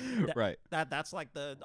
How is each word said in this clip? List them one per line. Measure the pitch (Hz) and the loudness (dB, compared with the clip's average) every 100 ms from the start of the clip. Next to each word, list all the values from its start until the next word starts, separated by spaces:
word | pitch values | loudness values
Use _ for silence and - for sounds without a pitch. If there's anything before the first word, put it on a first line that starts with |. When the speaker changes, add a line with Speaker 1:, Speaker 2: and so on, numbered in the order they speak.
| 254 240 160 | -2 2 2
Speaker 1:
That, | 120 | 4
Speaker 2:
Right. | 101 - - | 2 2 -2
Speaker 1:
that, | 160 151 | -2 0
that's | 147 - | -2 -2
like | 180 143 | -6 -8
the, | 147 143 139 | -6 -8 -6